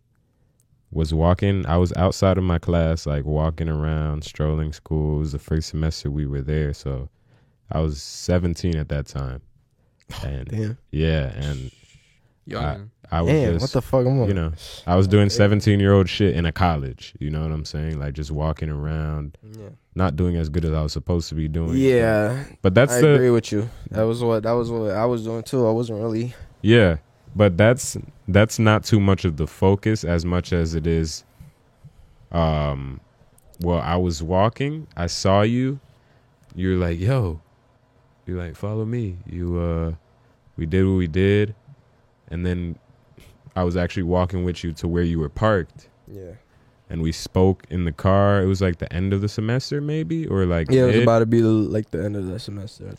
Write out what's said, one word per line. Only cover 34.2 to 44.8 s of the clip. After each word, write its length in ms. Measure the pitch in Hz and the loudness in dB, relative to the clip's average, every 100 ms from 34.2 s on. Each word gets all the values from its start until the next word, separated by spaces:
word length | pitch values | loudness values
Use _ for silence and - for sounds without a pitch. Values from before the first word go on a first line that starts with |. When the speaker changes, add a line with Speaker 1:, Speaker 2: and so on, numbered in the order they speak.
Speaker 1:
walking, 640 | 80 92 107 - 139 156 151 - | -2 2 2 0 -6 -6 -12 -8
I 80 | 85 | -6
saw 340 | - 98 98 | -2 2 4
you, 380 | 107 120 131 139 _ _ _ _ _ _ _ 82 | 2 0 -2 -6 _ _ _ _ _ _ _ -4
you're 220 | 92 92 | -2 0
like, 220 | 90 85 | 0 -2
"Yo," 420 | 98 135 101 78 _ _ _ _ _ _ _ _ - | -2 0 -2 -6 _ _ _ _ _ _ _ _ -10
you're 120 | 90 | -8
like, 180 | 87 - | -8 -8
"Follow 300 | 101 110 110 | -8 -6 -4
me." 320 | 120 110 90 - | -4 -6 -8 -10
You, 320 | 87 87 87 | -6 -4 -2
uh, 340 | 85 82 82 82 _ _ _ _ _ - | -2 -2 -4 -6 _ _ _ _ _ -8
we 80 | 80 | -2
did 200 | 92 95 | 2 2
what 80 | 95 | 2
we 120 | 90 | 0
did, 480 | 80 98 104 104 107 _ - _ _ _ _ - | 2 2 2 0 -6 _ -20 _ _ _ _ -12
and 160 | 85 90 | -6 -4
then 320 | 90 87 80 _ _ _ - - _ - - | -2 -6 -10 _ _ _ -20 -20 _ -12 -2
I 80 | |
was 120 | 90 87 | 0 0
actually 260 | 87 - | -2 -2
walking 400 | 85 90 90 90 | -2 0 0 -2
with 200 | 90 87 | -4 -4
you 80 | 85 | -6
to 140 | 78 | -6